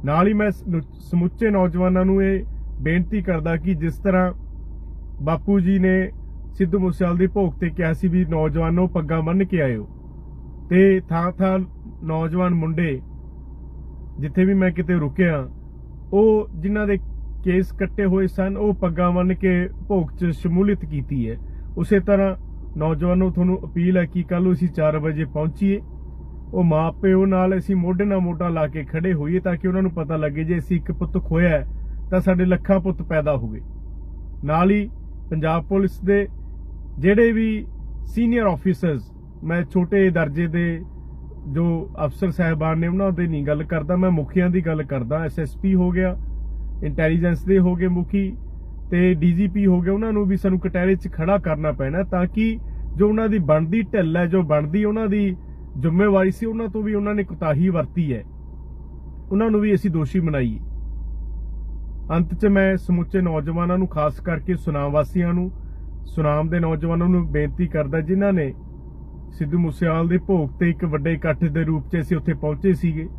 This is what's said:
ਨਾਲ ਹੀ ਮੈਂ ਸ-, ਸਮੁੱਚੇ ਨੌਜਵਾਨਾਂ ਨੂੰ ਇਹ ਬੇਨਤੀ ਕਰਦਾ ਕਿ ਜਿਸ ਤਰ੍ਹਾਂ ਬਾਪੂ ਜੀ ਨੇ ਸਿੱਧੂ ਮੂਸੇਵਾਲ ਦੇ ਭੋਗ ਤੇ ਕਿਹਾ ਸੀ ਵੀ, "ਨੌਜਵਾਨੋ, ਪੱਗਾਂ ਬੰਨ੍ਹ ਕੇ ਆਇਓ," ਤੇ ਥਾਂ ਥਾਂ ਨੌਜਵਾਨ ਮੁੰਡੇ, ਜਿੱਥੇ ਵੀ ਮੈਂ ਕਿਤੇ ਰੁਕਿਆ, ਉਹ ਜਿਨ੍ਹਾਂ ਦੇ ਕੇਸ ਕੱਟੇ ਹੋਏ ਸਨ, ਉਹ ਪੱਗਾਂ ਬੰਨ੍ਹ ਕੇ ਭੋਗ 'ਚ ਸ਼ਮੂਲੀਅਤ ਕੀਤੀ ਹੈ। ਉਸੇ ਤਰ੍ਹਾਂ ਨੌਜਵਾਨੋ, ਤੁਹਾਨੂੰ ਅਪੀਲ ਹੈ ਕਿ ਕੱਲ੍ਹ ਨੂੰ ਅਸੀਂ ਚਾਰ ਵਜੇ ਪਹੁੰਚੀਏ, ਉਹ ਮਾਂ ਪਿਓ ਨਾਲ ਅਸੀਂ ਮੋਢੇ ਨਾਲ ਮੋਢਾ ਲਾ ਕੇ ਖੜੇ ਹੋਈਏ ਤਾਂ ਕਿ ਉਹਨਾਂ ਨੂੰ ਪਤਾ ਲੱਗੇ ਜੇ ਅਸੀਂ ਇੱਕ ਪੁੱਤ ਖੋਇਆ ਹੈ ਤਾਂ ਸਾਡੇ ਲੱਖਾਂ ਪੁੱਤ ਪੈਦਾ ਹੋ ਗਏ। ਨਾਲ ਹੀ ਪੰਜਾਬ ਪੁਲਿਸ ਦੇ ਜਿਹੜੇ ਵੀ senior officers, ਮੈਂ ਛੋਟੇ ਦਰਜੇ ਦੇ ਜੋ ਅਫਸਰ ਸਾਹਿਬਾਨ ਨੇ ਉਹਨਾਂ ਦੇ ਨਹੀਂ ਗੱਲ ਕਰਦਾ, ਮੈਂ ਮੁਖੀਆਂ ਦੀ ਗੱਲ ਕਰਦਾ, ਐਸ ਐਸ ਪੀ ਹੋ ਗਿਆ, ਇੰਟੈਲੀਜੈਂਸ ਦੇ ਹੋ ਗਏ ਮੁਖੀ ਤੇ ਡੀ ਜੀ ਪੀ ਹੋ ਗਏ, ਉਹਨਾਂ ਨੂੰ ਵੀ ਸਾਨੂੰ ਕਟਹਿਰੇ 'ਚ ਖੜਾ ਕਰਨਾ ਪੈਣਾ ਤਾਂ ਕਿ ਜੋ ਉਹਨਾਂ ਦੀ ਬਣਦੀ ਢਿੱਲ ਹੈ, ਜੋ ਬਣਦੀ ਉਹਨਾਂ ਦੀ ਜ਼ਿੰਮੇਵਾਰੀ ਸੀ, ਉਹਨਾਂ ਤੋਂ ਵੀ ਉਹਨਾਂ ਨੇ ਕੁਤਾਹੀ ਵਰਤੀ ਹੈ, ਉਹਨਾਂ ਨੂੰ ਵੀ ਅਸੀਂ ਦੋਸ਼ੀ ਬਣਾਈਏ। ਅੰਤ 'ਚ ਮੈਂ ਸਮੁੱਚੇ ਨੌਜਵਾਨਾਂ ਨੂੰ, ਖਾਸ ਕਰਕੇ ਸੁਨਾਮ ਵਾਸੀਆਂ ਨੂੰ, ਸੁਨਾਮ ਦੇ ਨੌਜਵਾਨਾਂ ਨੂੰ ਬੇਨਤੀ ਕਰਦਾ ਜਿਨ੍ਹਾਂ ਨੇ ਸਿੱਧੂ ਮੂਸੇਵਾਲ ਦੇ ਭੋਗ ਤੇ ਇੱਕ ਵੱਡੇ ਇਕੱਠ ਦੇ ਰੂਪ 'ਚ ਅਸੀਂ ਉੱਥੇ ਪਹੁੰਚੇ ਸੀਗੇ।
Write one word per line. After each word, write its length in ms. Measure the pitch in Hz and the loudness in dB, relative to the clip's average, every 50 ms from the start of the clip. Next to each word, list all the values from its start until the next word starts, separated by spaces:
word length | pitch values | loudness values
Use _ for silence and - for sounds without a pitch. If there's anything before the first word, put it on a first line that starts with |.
| 147 | -2
ਨਾਲ 240 | 139 147 165 180 208 | 0 2 4 4 4
ਹੀ 40 | |
ਮੈਂ 180 | 220 208 214 208 | 4 2 2 0
ਸ-, 140 | 185 - - 196 170 165 135 - | 0 -2 -4 -4 -4 -4 -4 -6
ਸਮੁੱਚੇ 580 | - - - - - 175 175 180 - - 226 220 | -14 -18 -8 -2 0 2 2 0 0 0 0 2
ਨੌਜਵਾਨਾਂ 540 | 208 196 185 180 170 180 185 185 185 185 185 | 4 4 2 2 2 2 2 2 4 4 4
ਨੂੰ 180 | 190 190 196 | 4 4 4
ਇਹ 220 | 190 190 190 190 - - - - - - - - | 4 2 2 0 -4 -6 -8 -10 -10 -10 -8 -4
ਬੇਨਤੀ 420 | 131 156 165 180 175 - 220 208 | -2 0 2 2 0 0 -2 -4
ਕਰਦਾ 340 | 175 190 175 160 151 165 165 | -2 -2 -2 -2 0 0 -2
ਕਿ 180 | 165 147 185 190 | 0 0 -2 -2
ਜਿਸ 240 | 151 160 165 - - | 0 -2 -4 -4 -2
ਤਰ੍ਹਾਂ 340 | - 196 185 185 185 180 180 - - - - - - - - - - - - - - - - - | 0 2 2 2 2 0 -2 -6 -12 -14 -14 -14 -12 -12 -12 -12 -12 -12 -14 -14 -12 -14 -10 -6
ਬਾਪੂ 380 | 139 147 165 156 - 202 202 196 | -2 -2 -2 -2 0 2 2 4
ਜੀ 180 | 175 185 196 190 | 4 4 4 4
ਨੇ 320 | 185 185 185 185 185 - - - - - - - - - | 4 4 4 2 2 -2 -6 -12 -14 -14 -12 -12 -12 -14
ਸਿੱਧੂ 260 | - - 190 170 165 202 | -2 -2 0 0 2 2
ਮੂਸੇਵਾਲ 380 | 185 180 175 - 185 175 175 | 2 0 0 0 0 0 2
ਦੇ 100 | 175 185 | 2 2
ਭੋਗ 260 | 185 - 208 196 175 | 2 2 2 0 0
ਤੇ 180 | - - 185 175 | 0 -2 -4 -2
ਕਿਹਾ 220 | 151 175 170 160 | -2 0 0 0
ਸੀ 160 | 160 - - 185 | 0 2 0 2
ਵੀ, 160 | 165 185 185 | 2 2 2
"ਨੌਜਵਾਨੋ, 600 | 156 165 156 156 160 143 165 165 160 170 175 185 | 2 0 0 0 0 0 0 0 2 2 2 2
ਪੱਗਾਂ 360 | 180 - 175 156 143 165 160 | 2 0 -2 0 0 0 0
ਬੰਨ੍ਹ 220 | 156 160 175 190 196 | 0 2 2 2 2
ਕੇ 180 | 185 196 170 | 2 2 0
ਆਇਓ," 260 | 147 135 117 107 104 - - - - - - - - - - - - - - - - - | 2 0 0 -2 -6 -10 -14 -16 -16 -16 -16 -16 -16 -16 -16 -16 -16 -16 -16 -16 -4 2
ਤੇ 320 | 175 185 196 196 190 185 175 - | 6 8 8 8 6 4 2 -2
ਥਾਂ 240 | 165 170 170 180 | -2 0 0 -2
ਥਾਂ 260 | 180 - 190 190 185 190 185 180 - - - - - - 160 | 0 0 2 2 2 0 -2 -4 -8 -14 -16 -16 -14 -10 -6
ਨੌਜਵਾਨ 500 | 160 160 160 165 160 160 180 180 180 175 | -4 -2 -2 -2 0 0 2 2 2 2
ਮੁੰਡੇ, 460 | 165 160 160 165 156 175 160 135 127 - - - - - - - - - - - - - - - - - - - - - - - - | 2 0 0 0 0 0 0 0 -4 -6 -12 -16 -16 -16 -16 -16 -16 -16 -16 -14 -14 -14 -14 -14 -14 -14 -14 -14 -14 -14 -12 -8 -6
ਜਿੱਥੇ 240 | 139 151 - 185 185 | -6 -2 2 2 4
ਵੀ 100 | 190 202 | 4 4
ਮੈਂ 160 | 190 185 180 | 4 4 2
ਕਿਤੇ 240 | 170 180 170 160 180 | 2 0 0 0 0
ਰੁਕਿਆ, 540 | 175 151 139 139 - 185 170 160 143 131 127 - - - - - - - - - - - - | 0 0 -2 2 2 2 2 2 0 -4 -6 -10 -16 -16 -18 -18 -18 -18 -16 -16 -16 -10 0
ਉਹ 360 | - 202 214 220 214 214 208 - - | 4 6 6 6 6 4 0 -2 -8
ਜਿਨ੍ਹਾਂ 320 | 165 156 196 208 214 208 | -6 -2 -2 0 0 0
ਦੇ 100 | 202 202 190 - - - - - - - - - | 0 0 -2 -2 -6 -10 -10 -10 -10 -10 -4 -2
ਕੇਸ 280 | 185 180 185 190 - | 2 2 2 2 0
ਕੱਟੇ 320 | - - 196 180 - - 202 | -2 -4 -4 -4 -2 0 2
ਹੋਏ 220 | 190 180 190 190 | 2 2 2 2
ਸਨ, 300 | 180 - - 190 196 196 | 0 0 -2 -2 -2 0
ਉਹ 180 | 196 208 208 196 | 0 0 0 0
ਪੱਗਾਂ 360 | - - 175 165 160 180 180 | 2 0 -2 0 2 2 2
ਬੰਨ੍ਹ 220 | 175 180 180 185 185 | 4 4 2 2 2
ਕੇ 340 | - - 185 180 180 180 180 - - - - | 2 2 2 4 4 2 -2 -4 -10 -4 0
ਭੋਗ 220 | 202 185 160 139 | 0 0 0 -2
'ਚ 200 | - - 180 170 | -2 -2 0 0
ਸ਼ਮੂਲੀਅਤ 520 | 151 - - 180 165 180 196 202 202 - - | 0 0 -2 0 2 4 4 4 2 0 -2
ਕੀਤੀ 440 | 151 151 143 123 - 143 131 117 110 | -6 -4 -6 -4 -2 -2 -2 -2 -2
ਹੈ। 60 | 113 - - - - - - - - | -4 -8 -10 -12 -12 -10 -10 -8 -4
ਉਸੇ 240 | - 170 - 208 196 | -4 0 4 4 4
ਤਰ੍ਹਾਂ 340 | 175 202 202 196 196 196 185 - - - - - - - - 156 | 4 4 4 4 4 2 0 -4 -8 -12 -12 -12 -12 -10 -4 -2
ਨੌਜਵਾਨੋ, 520 | 151 160 165 143 165 180 180 185 185 185 | 0 0 0 0 2 2 4 4 4 2
ਤੁਹਾਨੂੰ 280 | 175 180 180 180 185 190 - | 2 2 2 2 2 0 -2
ਅਪੀਲ 320 | 147 - 175 170 180 185 180 | -6 -2 0 2 4 4 4
ਹੈ 60 | 175 | 2
ਕਿ 180 | - - 180 | 2 -2 -4
ਕੱਲ੍ਹ 220 | 175 - 180 175 185 | -2 0 0 2 4
ਨੂੰ 80 | 185 | 2
ਅਸੀਂ 160 | 180 - 180 175 | 4 4 2 0
ਚਾਰ 300 | - - 156 156 151 156 | 0 2 2 2 2 2
ਵਜੇ 260 | 147 160 151 151 160 | -2 -2 -2 -2 -4
ਪਹੁੰਚੀਏ, 560 | 131 - 151 156 160 - - 202 196 196 208 - - - - - - - - - - - - - - | -4 -2 -2 -2 -2 -2 0 0 0 0 0 -4 -10 -14 -14 -14 -14 -14 -14 -14 -14 -14 -14 -12 -6
ਉਹ 120 | - 185 180 | 0 2 4
ਮਾਂ 280 | 165 156 156 160 165 | 4 4 4 2 0
ਪਿਓ 320 | 160 - - 190 190 190 190 | -2 0 2 4 4 6 4
ਨਾਲ 300 | 196 190 185 185 185 196 | 4 4 4 4 2 2
ਅਸੀਂ 200 | 185 180 - 196 | 0 0 0 0
ਮੋਢੇ 280 | 185 175 175 185 175 202 | 0 2 0 0 0 0
ਨਾਲ 160 | 208 196 190 | 0 2 0
ਮੋਢਾ 280 | 180 175 170 156 175 175 | 0 0 -2 -2 -2 -2
ਲਾ 180 | 165 160 156 | 0 0 -2
ਕੇ 180 | 147 143 160 139 | -2 -2 -6 -8
ਖੜੇ 280 | - - 160 165 190 | -4 -4 -2 0 0
ਹੋਈਏ 280 | 180 151 147 147 175 185 | 0 0 0 0 -2 0
ਤਾਂ 160 | 185 190 175 | 0 0 -2
ਕਿ 120 | 160 - 185 | 0 0 0
ਉਹਨਾਂ 140 | 180 190 | 2 2
ਨੂੰ 80 | 190 185 | 0 0
ਪਤਾ 240 | 165 170 156 143 165 | 0 -2 -4 -4 -2
ਲੱਗੇ 280 | 156 151 147 143 151 160 | -2 -2 -2 -2 -2 -2
ਜੇ 140 | 160 175 170 | -2 -2 -2
ਅਸੀਂ 180 | - - 185 | 0 0 -2
ਇੱਕ 160 | 165 - - | -2 0 -2
ਪੁੱਤ 260 | 160 - 180 - - 185 - | -4 -4 -4 -2 -2 -4 -2
ਖੋਇਆ 240 | - 160 165 175 175 | 0 2 4 4 4
ਹੈ 180 | 156 143 135 - - - - - - - - - | 4 2 0 -4 -8 -8 -8 -8 -8 -8 -4 0
ਤਾਂ 100 | 185 - | 0 2
ਸਾਡੇ 240 | - 190 185 180 185 | 4 4 4 4 4
ਲੱਖਾਂ 340 | 185 190 180 - - 196 190 | 4 4 2 4 4 2 4
ਪੁੱਤ 220 | 165 190 170 - | 4 0 -2 -2
ਪੈਦਾ 340 | 170 - 165 156 147 151 147 | -4 0 0 0 2 2 0
ਹੋ 120 | 127 117 110 | 0 -2 -4
ਗਏ। 120 | 110 110 - - - - - - - - - - - - - - - - - | -6 -8 -10 -12 -12 -12 -12 -12 -12 -12 -12 -12 -12 -12 -12 -12 -10 -8 -2
ਨਾਲ 260 | 143 156 165 180 190 | 0 2 4 4 4
ਹੀ 180 | 202 208 202 202 - - - - - - - - | 4 2 0 -2 -8 -12 -14 -12 -12 -12 -8 -6
ਪੰਜਾਬ 340 | 170 160 151 160 160 170 151 - | -4 -2 0 0 0 0 0 0
ਪੁਲਿਸ 300 | 196 196 196 185 - - | 0 2 2 0 -2 -2
ਦੇ 260 | - 185 202 202 202 - - - - - - - - - - - - - - - | 0 2 2 2 2 0 -6 -12 -12 -12 -12 -12 -12 -12 -12 -12 -12 -12 -8 2
ਜਿਹੜੇ 340 | 131 185 208 208 233 233 | 4 4 6 6 6 4
ਵੀ 320 | 226 220 220 220 220 214 - - - - - - - - - | 4 2 0 0 -2 -4 -6 -10 -12 -12 -12 -10 -10 -10 -10
senior 400 | - - 220 240 233 233 240 220 | -6 -2 0 2 2 2 2 2
officers, 560 | 196 170 135 - 190 175 - - 170 151 123 104 - - - - - - - - | 2 0 2 0 0 0 2 0 -2 -2 -2 -6 -10 -16 -18 -18 -18 -16 -10 -6
ਮੈਂ 180 | 156 165 175 175 | -2 -2 -2 -2
ਛੋਟੇ 440 | - - 190 180 165 208 196 190 190 | 0 0 0 0 2 4 4 4 4
ਦਰਜੇ 360 | 170 175 160 147 139 160 170 | 4 2 0 0 0 -2 -2
ਦੇ 340 | 165 156 175 170 170 165 160 175 - - - - - - - - - - - - 143 | 0 0 0 0 0 -2 -4 -8 -12 -14 -14 -14 -14 -14 -14 -14 -14 -14 -12 -10 -4
ਜੋ 180 | 135 160 170 170 165 165 156 - - - 156 | -2 0 2 2 0 0 -4 -8 -6 -4 -4
ਅਫਸਰ 260 | 143 - - 196 180 | -4 -2 0 -2 -2
ਸਾਹਿਬਾਨ 480 | - - 175 165 165 151 156 160 160 160 | 0 2 2 2 2 0 0 0 0 0
ਨੇ 80 | 170 | 0
ਉਹਨਾਂ 240 | 170 175 190 196 196 | 0 0 2 2 0
ਦੇ 140 | 180 170 175 | 2 0 0
ਨਹੀਂ 200 | 165 165 147 143 | 0 0 -2 0
ਗੱਲ 160 | 143 151 147 156 | 0 0 -2 -2
ਕਰਦਾ, 320 | - 170 160 147 147 - | -2 -2 -4 0 0 2
ਮੈਂ 140 | 180 185 185 | 4 4 4
ਮੁਖੀਆਂ 380 | 180 156 143 - - 185 180 180 | 4 2 0 0 2 2 2 4
ਦੀ 100 | 175 190 160 | 2 2 0
ਗੱਲ 160 | 165 160 156 | 0 -2 -2
ਕਰਦਾ, 420 | 147 131 139 135 120 113 147 156 165 | -2 -4 -4 -4 -2 -2 -2 -2 -2
ਐਸ 140 | 147 - - | -4 -4 -4
ਐਸ 180 | 156 131 - | -6 -6 -6
ਪੀ 180 | - - 196 190 | -2 0 2 4
ਹੋ 160 | 185 180 180 | 4 4 4
ਗਿਆ, 260 | 180 185 185 185 180 - - - - - - - - - - - - - | 2 2 0 0 0 -2 -6 -6 -6 -6 -6 -6 -8 -8 -8 -8 -8 -6
ਇੰਟੈਲੀਜੈਂਸ 600 | - 151 139 123 160 156 165 170 170 175 170 - - | -6 -4 0 2 2 2 4 4 2 2 0 0 2
ਦੇ 140 | 185 196 190 | 4 4 6
ਹੋ 160 | 175 180 180 | 6 4 2
ਗਏ 140 | 170 185 185 | 2 0 0
ਮੁਖੀ 480 | 180 175 175 - - 196 196 190 - - - - - - - - - - - - | 0 0 -2 0 0 -2 0 -2 -6 -8 -12 -12 -12 -12 -12 -12 -12 -12 -6 -2
ਤੇ 220 | 180 175 180 185 180 | 2 4 4 4 4
ਡੀ 180 | 156 156 175 | 4 4 2
ਜੀ 140 | 170 170 208 190 | 4 4 2 2
ਪੀ 180 | 175 208 202 | 2 2 4
ਹੋ 140 | 190 180 175 | 4 4 4
ਗਏ, 100 | 175 180 | 4 2
ਉਹਨਾਂ 220 | 196 208 220 226 | 0 0 0 0
ਨੂੰ 120 | 214 208 208 | 0 2 2
ਵੀ 100 | 185 196 | 2 0
ਸਾਨੂੰ 220 | 185 - 190 185 185 | 2 2 2 0 2
ਕਟਹਿਰੇ 340 | - 185 - 180 180 190 190 | 0 -2 0 2 4 4 2
'ਚ 160 | 180 - 175 | 2 0 -6
ਖੜਾ 260 | - - 160 175 202 202 | -4 -2 0 2 2 2
ਕਰਨਾ 340 | - 175 156 151 160 151 | 2 0 -2 0 0 -2
ਪੈਣਾ 300 | 147 139 135 135 151 180 196 | -2 -2 -2 -2 -2 -2 -2
ਤਾਂ 200 | 175 196 180 180 | 0 0 0 0
ਕਿ 320 | 180 - 214 220 226 226 226 - - - - - - - | 0 0 0 0 0 0 -4 -8 -10 -8 -8 -8 -6 0
ਜੋ 120 | 147 202 208 | 2 2 4
ਉਹਨਾਂ 200 | 214 220 226 220 | 4 2 2 2
ਦੀ 100 | 220 208 | 2 2
ਬਣਦੀ 420 | 165 139 151 156 165 160 185 226 214 - | 4 4 4 4 4 2 0 0 0 0
ਢਿੱਲ 240 | - 214 175 160 160 | 0 0 0 2 2
ਹੈ, 100 | 175 175 | 0 2
ਜੋ 160 | 170 180 190 | 2 2 2
ਬਣਦੀ 420 | 175 143 151 147 151 147 160 208 208 | 2 4 2 0 2 0 0 0 0
ਉਹਨਾਂ 240 | 208 214 220 226 208 | 2 0 0 0 0
ਦੀ 280 | 196 214 202 196 180 - - - - - - - - 135 | 0 2 2 0 -2 -4 -10 -14 -14 -14 -14 -12 -8 -2
ਜ਼ਿੰਮੇਵਾਰੀ 520 | 127 165 160 180 202 208 196 190 190 190 | 0 2 4 4 4 6 6 6 4 4
ਸੀ, 160 | 190 - 226 | 2 0 -4
ਉਹਨਾਂ 220 | 220 220 226 226 220 | -4 -2 -4 -4 -4
ਤੋਂ 140 | - 220 | -4 -4
ਵੀ 120 | 214 214 214 | -2 0 0
ਉਹਨਾਂ 200 | 202 202 208 208 | 0 0 0 0
ਨੇ 100 | 208 196 | -2 -2
ਕੁਤਾਹੀ 440 | - 170 151 180 156 147 135 175 190 | -4 -6 -4 0 0 2 4 2 2
ਵਰਤੀ 440 | 175 165 147 135 - 175 165 147 | 2 2 -2 -2 -2 -2 -2 0
ਹੈ, 100 | 123 110 98 - - - - - - - - - - - - - - - - - - - - - | -2 -4 -6 -12 -14 -14 -14 -14 -14 -14 -14 -14 -14 -14 -14 -14 -14 -14 -14 -14 -14 -14 -6 -2
ਉਹਨਾਂ 200 | 196 202 220 226 | 0 2 2 4
ਨੂੰ 100 | 214 208 | 4 4
ਵੀ 140 | 208 214 202 | 4 4 4
ਅਸੀਂ 160 | 180 - 208 | 4 2 2
ਦੋਸ਼ੀ 300 | 160 165 151 131 - 190 | 2 2 0 2 0 0
ਬਣਾਈਏ। 380 | 170 160 151 139 127 117 110 107 - - - - - - - - - - - - - - - - - - - - - - - - - - - - - - | 0 2 0 0 0 0 -2 -4 -8 -8 -8 -8 -8 -8 -8 -8 -8 -8 -8 -8 -8 -8 -8 -8 -8 -8 -8 -8 -8 -10 -10 -10 -10 -10 -10 -10 -6 -2
ਅੰਤ 240 | 151 170 175 156 175 | 0 0 0 0 0
'ਚ 120 | - 214 | 2 4
ਮੈਂ 300 | 208 202 196 190 190 190 | 4 6 6 6 4 2
ਸਮੁੱਚੇ 440 | 180 - - 175 175 170 - - 190 | 0 0 0 0 0 0 0 0 0
ਨੌਜਵਾਨਾਂ 580 | 185 170 160 156 143 156 165 170 175 175 180 185 | 0 2 0 -2 -2 -2 -2 0 0 0 2 0
ਨੂੰ, 100 | 190 180 | 0 0
ਖਾਸ 320 | - 156 151 151 143 - | 0 0 0 0 -2 -2
ਕਰਕੇ 340 | - 175 165 151 - - 180 | -4 -4 -4 -4 -2 -2 -2
ਸੁਨਾਮ 360 | 170 - 170 151 143 143 143 | -2 -2 -2 -2 -2 -2 2
ਵਾਸੀਆਂ 400 | 143 151 143 - - 180 175 170 175 | 2 2 0 2 0 0 0 2 0
ਨੂੰ, 160 | 180 180 180 - - - - - - - - - - - | 0 -2 -4 -6 -10 -12 -12 -12 -12 -12 -12 -12 -12 -12
ਸੁਨਾਮ 420 | - - 170 156 147 147 151 156 160 | -6 -2 0 2 2 2 2 0 0
ਦੇ 100 | 165 175 | 0 0
ਨੌਜਵਾਨਾਂ 480 | 165 160 160 151 160 165 165 170 170 180 | 0 0 0 -2 0 0 0 2 2 4
ਨੂੰ 180 | 180 180 175 151 | 4 2 2 0
ਬੇਨਤੀ 340 | 143 151 147 147 135 - 180 | 0 0 0 -2 0 -2 -2
ਕਰਦਾ 340 | - - 156 147 131 147 160 | -2 0 -2 -2 0 -2 -2
ਜਿਨ੍ਹਾਂ 320 | 156 156 185 190 202 202 | 0 0 0 2 2 2
ਨੇ 200 | 190 175 151 135 - - - - - - - - - - - - - - - - | 2 2 0 -2 -4 -10 -14 -16 -16 -16 -16 -16 -16 -16 -16 -16 -14 -16 -16 -16
ਸਿੱਧੂ 280 | - - 160 143 156 180 | -8 -6 -4 -2 0 0
ਮੂਸੇਵਾਲ 500 | 170 160 139 - 180 165 160 165 170 165 | 0 0 -2 0 0 0 2 2 2 2
ਦੇ 100 | 175 180 | 2 0
ਭੋਗ 300 | - - 190 175 151 131 - - | 2 2 2 2 2 -2 0 0
ਤੇ 100 | 180 170 | 2 2
ਇੱਕ 140 | 165 - 180 | 2 0 -2
ਵੱਡੇ 280 | 165 147 147 139 165 | -2 -2 -2 0 0
ਇਕੱਠ 320 | 165 147 - 165 151 - 175 | -2 0 0 -2 0 2 0
ਦੇ 200 | 160 143 165 160 | 0 0 0 0
ਰੂਪ 240 | 156 160 151 131 - | 0 0 -2 -2 -2
'ਚ 120 | - 170 | -2 -2
ਅਸੀਂ 160 | 151 - 180 | 0 0 -2
ਉੱਥੇ 180 | 156 127 - 160 | 0 0 -2 -2
ਪਹੁੰਚੇ 380 | 139 - 151 151 139 - 196 180 | 0 -2 -4 -4 0 2 2 2
ਸੀਗੇ। 320 | 135 170 170 156 156 160 - - | 2 2 0 -2 -2 -6 -8 -10